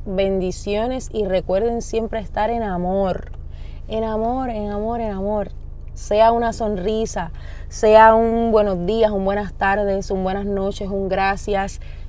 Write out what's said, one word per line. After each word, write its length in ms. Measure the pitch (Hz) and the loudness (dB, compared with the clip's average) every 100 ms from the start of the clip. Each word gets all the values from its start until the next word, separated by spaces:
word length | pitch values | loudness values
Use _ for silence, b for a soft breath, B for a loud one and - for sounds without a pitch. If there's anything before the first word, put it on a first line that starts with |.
| - | -4
bendiciones 1040 | 190 196 190 185 - - 202 233 254 - | 0 0 0 -2 -4 -4 -2 -2 -4 -6
y 140 | 220 196 | -4 0
recuerden 560 | 185 165 196 233 233 | 0 0 0 0 -2
siempre 380 | 226 220 220 226 | -4 -4 -2 -4
estar 300 | 180 - 214 | -6 -2 -2
en 140 | 233 | -2
amor, 680 | 214 180 175 196 190 175 - - - B B B - | -2 -2 0 0 0 -2 -6 -12 -12 B B B -8
en 160 | 220 | -4
amor, 460 | 220 214 226 254 262 | -2 -2 -2 -2 -4
en 220 | 214 208 | -4 -4
amor, 300 | 208 214 240 | -4 -4 -4
en 100 | 220 | -4
amor. 400 | 196 196 214 196 - - - - | -4 -2 -2 -4 -8 -12 -12 -12
Sea 380 | - - 208 220 | -8 0 4 6
una 220 | 233 233 | 4 0
sonrisa, 760 | 226 220 202 180 220 220 202 170 - B B B | -2 -4 -2 -2 -2 -2 -4 -6 -8 B B B
sea 480 | - 220 220 220 220 | 2 8 10 10 8
un 360 | 226 226 233 | 4 2 2
buenos 340 | 214 208 185 175 | 4 2 0 0
días, 260 | 220 220 | 2 2
un 140 | 202 190 | 2 0
buenas 280 | 202 196 | -2 -2
tardes, 580 | - 196 202 202 196 196 | -2 0 2 2 0 -2
un 120 | 190 | -2
buenas 220 | 185 196 202 | -2 -2 -2
noches, 440 | 196 196 202 196 | -2 -2 -4 -4
un 200 | 196 190 | -4 -2
gracias, 720 | 190 196 202 - 196 202 - B B | 0 0 0 -2 -2 -2 -6 B B